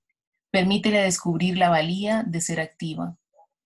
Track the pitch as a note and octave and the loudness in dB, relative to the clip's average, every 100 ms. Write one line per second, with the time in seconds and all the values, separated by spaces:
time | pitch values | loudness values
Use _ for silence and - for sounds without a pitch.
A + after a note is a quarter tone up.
0 | _ _ _ _ _ F#3+ F#3 G3+ G#3+ G#3 | _ _ _ _ _ 0 2 2 2 2
1 | F#3+ F3+ F3+ E3 F3+ F3+ F3 D#3+ D#3+ F#3 | 2 0 -2 0 0 2 2 2 0 -2
2 | G#3 A3 A3 E3 - E3 D#3+ - E3 D#3+ | -2 -2 -2 -4 -4 -4 -6 -8 -8 -6
3 | E3+ E3+ _ _ _ _ | -10 -12 _ _ _ _